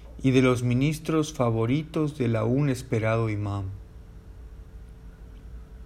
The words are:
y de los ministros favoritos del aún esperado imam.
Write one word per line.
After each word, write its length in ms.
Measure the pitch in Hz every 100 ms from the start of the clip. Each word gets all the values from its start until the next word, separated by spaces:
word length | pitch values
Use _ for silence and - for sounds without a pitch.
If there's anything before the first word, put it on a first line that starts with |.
| - -
y 120 | 131
de 100 | 131
los 220 | 127 120
ministros 680 | 123 123 143 156 - 160 156
favoritos 840 | - 123 113 113 143 156 165 151 143
del 160 | 117
aún 340 | 110 110 131 147
esperado 640 | 123 - 113 110 113 113
imam. 360 | 104 104 101 95 98 - - - - - - - - - - - - - - - - - - - -